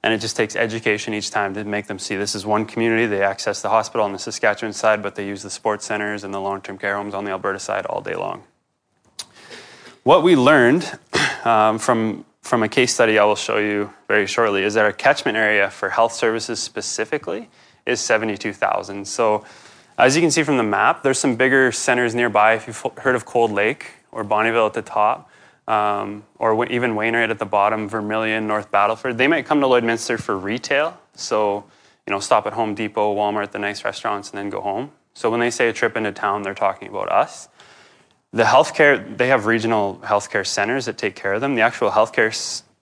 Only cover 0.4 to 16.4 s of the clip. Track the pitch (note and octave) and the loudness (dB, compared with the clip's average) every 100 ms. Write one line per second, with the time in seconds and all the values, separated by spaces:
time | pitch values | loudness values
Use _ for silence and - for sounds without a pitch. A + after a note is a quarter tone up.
0.4 | G#2+ - A2+ A2+ A2 G#2 - G#2+ G2 A2 | -2 0 -2 0 -2 -2 -2 -6 -4 -4
1.4 | G2+ F#2+ G#2 G#2 G#2 G2 - G2 G2+ G#2 | -4 -6 -6 -6 -6 -10 -6 -4 -4 -4
2.4 | G#2 G#2+ G#2+ - A#2 A2+ A2+ G2 G2 G2 | 0 0 0 -2 0 2 0 2 0 0
3.4 | - G2 G#2 A2 G#2+ A2+ G#2 G2 - - | -6 -4 2 2 2 -2 -2 -4 -10 0
4.4 | A2 G2+ A2+ G2 A2 G#2+ G#2 - G2 G2 | 0 0 -6 0 0 2 -2 -8 -8 -8
5.4 | G2 - A2 G#2 - G#2+ G#2 G#2 G2 G2 | -10 -4 -4 -4 -4 -4 -4 -6 -8 -6
6.4 | G2 G2 - F#2+ G2+ G2+ G#2 G2 G2+ F#2+ | -6 -6 -10 -6 -4 -4 -4 -6 -6 -4
7.4 | G2+ F#2+ - G2 - - F#2 G1+ G1+ G1+ | -4 -4 -4 -4 -4 -6 -6 -6 -6 -8
8.4 | - _ _ _ _ _ _ - - - | -14 _ _ _ _ _ _ -18 -18 -20
9.4 | - - - - - - B2+ - E3 D3+ | -20 -20 -20 -20 -20 -4 4 6 8 6
10.4 | B2+ D3+ A#2+ D#3+ - - _ - - - | 8 8 6 4 0 -12 _ -2 -2 -2
11.4 | A#2 A2 A2 G#2+ - A#2 A2 G2 - _ | 2 4 4 2 0 2 0 -4 -10 _
12.4 | - A#2+ G#2+ - A#2+ - A2+ G#2+ G#2 G#2 | -2 0 2 2 2 4 4 6 6 4
13.4 | - G#2+ G#2 G#2 G2+ - - G#2 F#2+ - | 0 0 0 0 -4 -8 0 0 2 0
14.4 | A2+ G2 G2+ A2 G#2+ - C3+ D3 - A2 | 2 2 0 2 2 2 2 2 0 0
15.4 | G#2+ G#2 G2 - G2 A#2 A2+ - A#2 A2 | 2 2 0 -2 -4 2 0 2 0 0